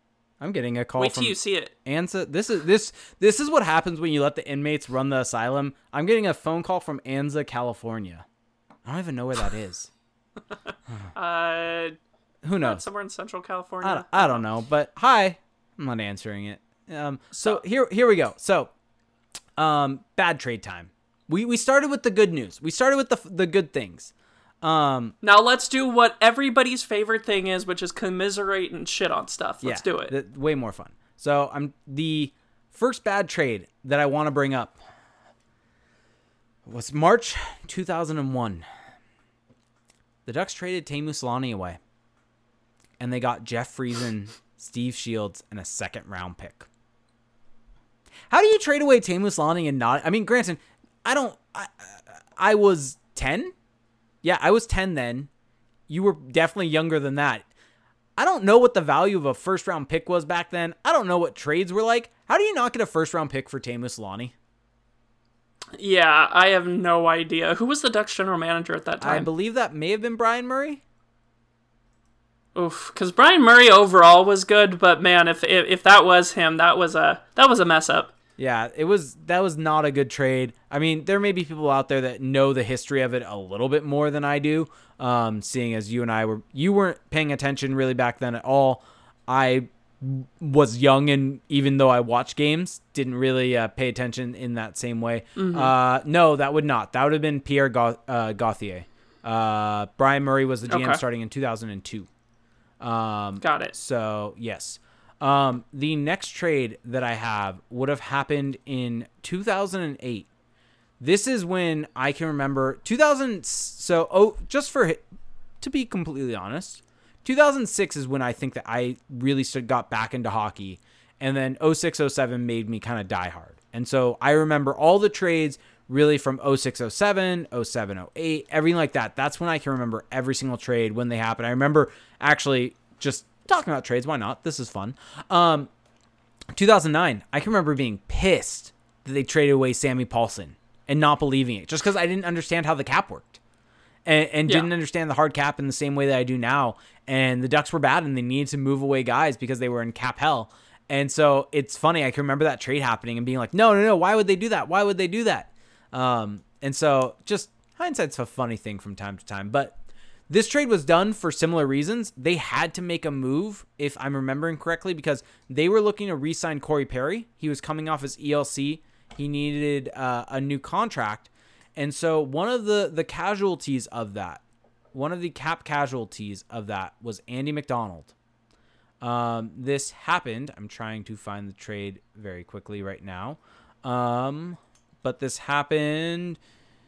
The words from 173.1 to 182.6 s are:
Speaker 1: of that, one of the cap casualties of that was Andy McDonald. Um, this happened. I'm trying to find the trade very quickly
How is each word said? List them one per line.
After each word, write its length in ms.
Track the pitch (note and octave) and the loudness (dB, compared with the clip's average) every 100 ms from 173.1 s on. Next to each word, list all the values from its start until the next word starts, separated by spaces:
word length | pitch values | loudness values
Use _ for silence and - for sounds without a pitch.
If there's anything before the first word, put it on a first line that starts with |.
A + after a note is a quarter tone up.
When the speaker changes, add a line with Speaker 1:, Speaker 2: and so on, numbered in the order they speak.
| - F3+ G3+ G3 E3 - C3 G#2 | -6 -4 -2 -2 -2 -4 -6 -6
Speaker 1:
of 280 | A#2 G#2+ G2+ | -10 -10 -10
that, 260 | F2+ C#2 _ _ _ _ _ | -12 -14 _ _ _ _ _
one 220 | C3 D3 | -8 -8
of 80 | F3+ | -6
the 80 | F3 | -10
cap 340 | - D#3+ E3 | -8 -8 -8
casualties 800 | - D3 C#3 B2+ D3+ - G#2 F#2+ - | -4 -4 -2 -6 -10 -12 -14 -14 -14
of 180 | A#2 G#2 | -14 -8
that 260 | G2 F#2 - | -8 -10 -14
was 200 | A#2 G2 - | -14 -14 -12
Andy 240 | B2+ C#3+ | -10 -8
McDonald. 600 | D3+ - B2 G#2+ E2 - _ _ _ _ _ _ _ _ _ | -8 -6 -6 -8 -12 -20 _ _ _ _ _ _ _ _ _
Um, 500 | A#2+ A#2+ A#2+ A#2 A2 E2+ | -6 -4 -4 -6 -8 -10
this 360 | B2+ C#3 - | -6 -6 -6
happened. 600 | - - F3 B2+ A2+ C#3+ - | -10 -4 -4 -4 -10 -12 -16
I'm 100 | G#2 | -18
trying 360 | - A2 A2 G2+ | -14 -12 -12 -14
to 100 | G#2+ | -14
find 320 | - G2+ G2+ | -12 -12 -14
the 60 | |
trade 460 | F#2+ - G#2 G2+ F#2+ _ G#2 | -16 -14 -12 -12 -14 _ -18
very 280 | G#2 F2+ | -16 -16
quickly 380 | F2 G#2 | -16 -20